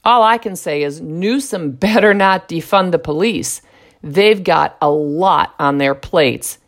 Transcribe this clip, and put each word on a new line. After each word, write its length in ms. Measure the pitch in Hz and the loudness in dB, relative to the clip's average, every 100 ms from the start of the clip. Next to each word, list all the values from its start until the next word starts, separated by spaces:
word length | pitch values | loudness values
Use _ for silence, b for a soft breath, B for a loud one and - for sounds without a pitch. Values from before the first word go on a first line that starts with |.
All 180 | 220 240 | 4 4
I 160 | 220 226 | 4 2
can 180 | 226 185 | -4 -8
say 260 | 175 147 | -6 -4
is 180 | 147 147 | -4 -6
Newsom 720 | 165 165 196 269 269 196 156 | -10 -4 -2 -2 -4 -6 -6
<laughs> 20 | |
better 400 | 127 202 220 208 | -2 0 4 4
not 360 | 202 196 185 - | 4 2 2 -2
defund 420 | 165 - 196 185 | -8 0 0 2
the 60 | 160 | -2
police. 640 | 151 151 220 185 - - b b b b | -2 -2 -2 -2 -8 -12 b b b b
They've 420 | 156 147 208 214 | -4 2 2 2
got 320 | 185 160 147 - | 2 0 0 0
a 100 | 151 | 0
lot 640 | 151 147 151 190 151 - - | 0 -2 0 2 2 0 -2
on 200 | 143 143 | -2 0
their 160 | 139 | 0
plates 640 | 139 - 180 139 113 - - | -2 -2 0 0 -2 -10 -14